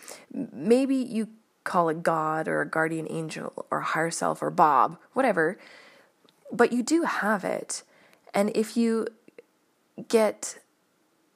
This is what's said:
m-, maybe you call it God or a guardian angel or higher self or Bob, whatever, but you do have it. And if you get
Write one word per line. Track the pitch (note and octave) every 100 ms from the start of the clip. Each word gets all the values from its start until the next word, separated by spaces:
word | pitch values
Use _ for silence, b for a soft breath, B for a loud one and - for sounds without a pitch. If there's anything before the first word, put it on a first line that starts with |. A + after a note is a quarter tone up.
| B B B
m-, | - A#2
maybe | - D#3+ A#3+ C4+
you | C4+ B3 G#3+ G#3+ - _ _
call | - F#3 E3+
it | E3
God | E3+ E3 D#3 D#3 D#3+
or | D#3
a | D3
guardian | - D#3+ D#3+ D#3
angel | E3 D#3+ D#3+ D3+ - -
or | D3
higher | D3+ - E3
self | - F3 D#3
or | D3+
Bob, | D#3+ D#3 C3+ A2+ E3 _
whatever, | - C4 F#3 D#3+ G#3 B B B B B _ _ _ -
but | - A#3+
you | B3
do | A3+ D#4+
have | C4+ - G3+ G#3+
it. | F#3 - - - - b b b b
And | - G#3 -
if | A3 -
you | A#3 A3+ G#3+ - _ - - _ _ _ _ - -
get | A3+ G#3+ G#3+ - - - _ _ _ _ _ _